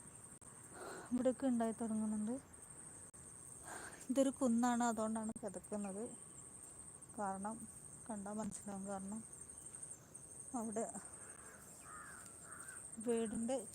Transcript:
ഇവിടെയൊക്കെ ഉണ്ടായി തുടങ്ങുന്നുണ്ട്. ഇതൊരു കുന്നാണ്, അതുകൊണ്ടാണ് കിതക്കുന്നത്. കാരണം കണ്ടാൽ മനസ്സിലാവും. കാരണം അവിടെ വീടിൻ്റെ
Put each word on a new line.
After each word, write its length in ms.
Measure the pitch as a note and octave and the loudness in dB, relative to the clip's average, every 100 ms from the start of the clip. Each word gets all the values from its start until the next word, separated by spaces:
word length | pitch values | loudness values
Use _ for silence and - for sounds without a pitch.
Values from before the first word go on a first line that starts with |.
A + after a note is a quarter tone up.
| - - - - - - - - - - - | -16 -16 -16 -16 -16 -16 -14 -12 -8 -8 0
ഇവിടെയൊക്കെ 340 | A#3+ C4 B3 C4+ | 6 6 6 4
ഉണ്ടായി 240 | A#3+ A3+ A3 | 6 4 2
തുടങ്ങുന്നുണ്ട്. 560 | A3+ A3 G#3+ G#3+ G#3 C4 - - - - - - - - - - - - - - - - - | 2 4 4 4 2 0 -4 -16 -14 -14 -14 -14 -16 -16 -16 -16 -14 -14 -10 -8 -10 -10 4
ഇതൊരു 220 | B3+ C4+ C4 | 8 8 8
കുന്നാണ്, 440 | C4 A#3 B3 A#3+ A#3+ | 6 8 8 8 6
അതുകൊണ്ടാണ് 400 | A3 A3 A3 A3 A3+ | 6 4 2 0 -2
കിതക്കുന്നത്. 600 | G#3+ F#3 - G#3 G3+ F#3+ A#3+ - - - - - - - - - - - | -4 -6 -4 -2 0 -2 -4 -6 -14 -14 -14 -14 -16 -14 -16 -16 -12 -2
കാരണം 380 | G3+ F#3+ G3+ A3+ A3 - - - - | -2 0 -2 -4 -8 -12 -14 -14 -6
കണ്ടാൽ 260 | G#3+ G3 G#3+ | -4 -2 -2
മനസ്സിലാവും. 440 | G#3+ - G#3 G3 G3 | -2 -4 -6 -4 -2
കാരണം 280 | G3 G3 A3 A3 - - - - - - - - - - - - B3 | -2 -2 -6 -8 -12 -14 -14 -14 -12 -12 -12 -14 -16 -14 -12 -4 -2
അവിടെ 260 | A3+ G#3+ A3+ G3+ - - - - - - - - - - - - - - - - - - - - A3+ | 0 0 0 -4 -10 -14 -14 -14 -16 -16 -16 -16 -12 -12 -10 -12 -14 -14 -14 -12 -10 -10 -10 -2 2
വീടിൻ്റെ 520 | A3+ A3+ G#3+ A#3 C4 G#3 | 4 4 2 2 2 0